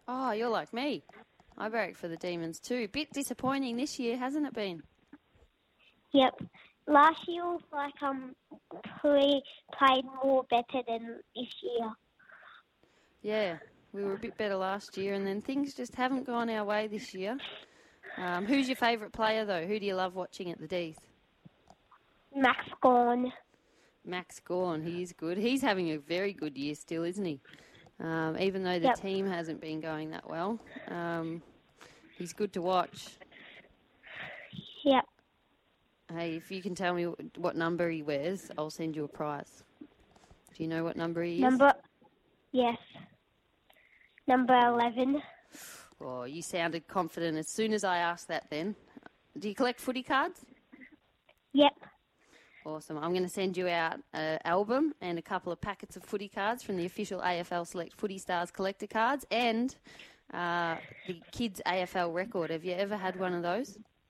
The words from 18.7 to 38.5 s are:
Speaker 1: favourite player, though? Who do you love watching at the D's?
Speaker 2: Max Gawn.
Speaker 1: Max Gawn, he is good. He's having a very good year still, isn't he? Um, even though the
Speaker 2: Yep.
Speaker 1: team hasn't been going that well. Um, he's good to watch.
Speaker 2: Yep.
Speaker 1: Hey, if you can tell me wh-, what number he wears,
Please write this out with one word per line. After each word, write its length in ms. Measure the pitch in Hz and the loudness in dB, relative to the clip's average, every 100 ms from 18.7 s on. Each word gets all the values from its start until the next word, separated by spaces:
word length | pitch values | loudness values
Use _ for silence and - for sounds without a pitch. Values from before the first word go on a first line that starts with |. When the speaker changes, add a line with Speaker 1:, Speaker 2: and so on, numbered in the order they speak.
| 254 | 2
Speaker 1:
favourite 380 | 233 233 208 | 2 2 -2
player, 320 | - 220 220 214 | 0 2 2 0
though? 200 | 180 170 | 0 0
Who 140 | 214 | -2
do 60 | 202 | 0
you 100 | 185 | 0
love 180 | 185 | 0
watching 380 | 185 180 - 180 | -2 -8 -6 -8
at 80 | 170 | -8
the 80 | 156 | -4
D's? 280 | 180 165 156 - _ _ _ - _ - - _ - _ _ _ 277 | -4 -4 -8 -20 _ _ _ -20 _ -20 -20 _ -20 _ _ _ 4
Speaker 2:
Max 280 | 262 262 - - | 4 4 -4 4
Gawn. 520 | 262 247 240 247 254 - - _ _ _ _ _ - | 6 8 6 2 0 -6 -20 _ _ _ _ _ -8
Speaker 1:
Max 340 | 180 180 - | -8 -8 -12
Gawn, 440 | - 180 180 156 | -4 -2 0 -2
he 180 | 165 175 | -4 -6
is 100 | 180 | -6
good. 260 | - 160 185 | -6 -4 0
He's 220 | 226 269 | 2 2
having 280 | 262 190 170 | 2 2 2
a 60 | 156 | 0
very 360 | 143 175 202 | -2 0 0
good 220 | 196 151 135 | -2 -6 -4
year 200 | 143 147 | -4 -4
still, 280 | - 165 | -6 -2
isn't 220 | 170 185 185 | -2 -2 -2
he? 160 | 139 - - - - - - | -4 -10 -20 -20 -20 -20 -8
Um, 380 | 165 160 160 160 | -4 -2 0 0
even 240 | 190 190 | 0 0
though 140 | 185 180 | 0 2
the 100 | 254 | 4
Speaker 2:
Yep. 140 | - | 2
Speaker 1:
team 240 | 196 196 196 | 0 0 0
hasn't 320 | 170 165 156 | -2 -4 -6
been 220 | 156 156 | -6 -6
going 300 | 160 156 156 | -4 -4 -6
that 180 | 165 - | -8 -8
well. 300 | 160 190 226 - - - | -4 -2 -4 -8 -14 -8
Um, 540 | 175 170 170 165 165 - - _ - - - - - | -6 -4 -4 -4 -8 -12 -20 _ -20 -20 -20 -18 -12
he's 140 | 180 | -8
good 220 | - 208 | -4 -4
to 80 | 190 | -2
watch. 560 | 175 185 - - - - - - - - - _ _ _ - - - - - - - - | 2 2 2 -4 -16 -18 -20 -20 -20 -20 -20 _ _ _ -16 -12 -12 -14 -16 -16 -14 0
Speaker 2:
Yep. 220 | 285 262 - _ _ _ _ _ _ _ _ _ - | 6 6 4 _ _ _ _ _ _ _ _ _ -10
Speaker 1:
Hey, 220 | 165 170 160 | -6 -4 -4
if 160 | - | -8
you 100 | 190 | -8
can 140 | 180 180 | -6 -2
tell 180 | 180 | 0
me 120 | 175 170 | 0 -2
wh-, 320 | - - - | -4 -10 -4
what 180 | 175 - | -2 0
number 340 | 165 170 170 | 0 2 0
he 140 | 160 | -2
wears, 480 | 147 143 156 190 - | -2 -2 0 -4 -6